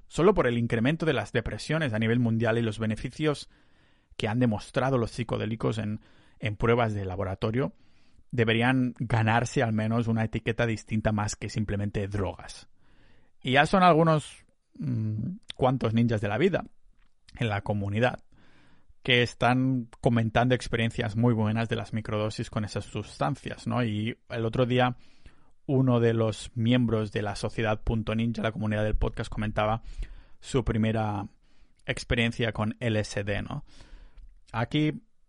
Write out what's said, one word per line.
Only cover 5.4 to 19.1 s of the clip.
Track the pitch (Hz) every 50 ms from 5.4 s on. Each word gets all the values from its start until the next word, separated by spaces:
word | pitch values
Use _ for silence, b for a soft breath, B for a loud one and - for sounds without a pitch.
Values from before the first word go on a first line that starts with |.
| 107 107 117 110 - 131 117 110
en, | 107 104 107 107 b b b b b b b b
en | - 110 104
pruebas | - - 113 117 120 120 110 107
de | 101 98
laboratorio, | 95 90 92 98 92 95 - - 110 110 120 143 170 - b b b b b b b b b b -
deberían | - 123 113 110 110 113 117 123 131 131 127 123 117 -
ganarse | 131 110 127 117 107 110 110 117 120 - - 147 127
al | 113 110
menos | 107 107 110 113 120 117 113
una | 113 113 113
etiqueta | 113 - 113 - 120 110 - 120 117
distinta | 110 104 - - 113 107 - 110
más | 107 104 104 104 -
que | - - 107
simplemente | - - 107 98 101 101 101 104 - 110 101 95
drogas. | 101 98 95 90 90 - - - - - - - b b b b b b b b b b b b b b
Y | - 131 123
ya | 139 151
son | 156 - 190
algunos, | 180 180 165 151 165 165 160 151 - - - - - _ _ _ _ _ _ -
mm, | - 135 123 113 110 110 107 110 120 156 180 220 - - -
cuantos | - - 127 135 123 - 113 110
ninjas | 117 120 117 117 104
de | 107 101
la | 101 110
vida | 160 196 165 - - - - - - - - _ _ _ _ _ _ - - -
en | 127 113
la | 104 101
comunidad | - - 104 104 98 101 101 107 120 123 - - - - b b b b b b b b b b b b b -
que | - -